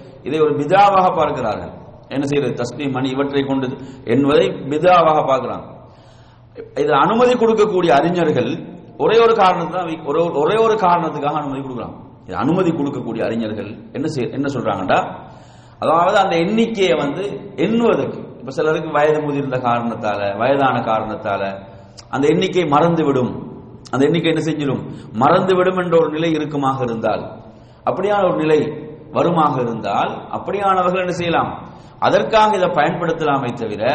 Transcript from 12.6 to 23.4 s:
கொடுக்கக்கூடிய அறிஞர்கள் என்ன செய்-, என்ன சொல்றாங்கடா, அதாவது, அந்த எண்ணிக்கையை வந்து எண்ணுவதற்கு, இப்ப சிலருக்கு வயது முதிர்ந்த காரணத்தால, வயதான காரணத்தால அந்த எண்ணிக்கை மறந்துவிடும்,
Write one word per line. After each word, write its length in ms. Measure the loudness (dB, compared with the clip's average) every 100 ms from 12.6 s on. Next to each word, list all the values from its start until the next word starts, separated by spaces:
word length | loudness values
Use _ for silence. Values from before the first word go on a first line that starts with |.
| 2
கொடுக்கக்கூடிய 500 | 0 -4 -4 -6 -4
அறிஞர்கள் 500 | -2 -2 -4 -6 -8 -12 -12
என்ன 160 | -6 -4
செய்-, 240 | -4 -4
என்ன 160 | -4 -4
சொல்றாங்கடா, 520 | -2 -2 -2 0 0 -2 -10 -18 -20 -20 -20 -20 -4
அதாவது, 360 | 0 2 4 4
அந்த 180 | 2 0
எண்ணிக்கையை 580 | 0 2 0 2 2 2
வந்து 260 | 0 -4 -6 -8 -10 -4
எண்ணுவதற்கு, 640 | 0 2 2 2 -2 -8 -14 -14
இப்ப 120 | -8
சிலருக்கு 400 | -2 0 0 -2
வயது 280 | 2 2 2
முதிர்ந்த 360 | -2 -4 -4 -2
காரணத்தால, 600 | 0 0 -2 -4 -4 -2 -4 0
வயதான 380 | 0 2 2 0
காரணத்தால 600 | -2 -2 -2 -6 -4 -4 -4 -8 -14 -20 -20 -20 -8
அந்த 160 | 0 2
எண்ணிக்கை 360 | 2 2 0
மறந்துவிடும், 680 | 2 4 4 2 2 2 0 -4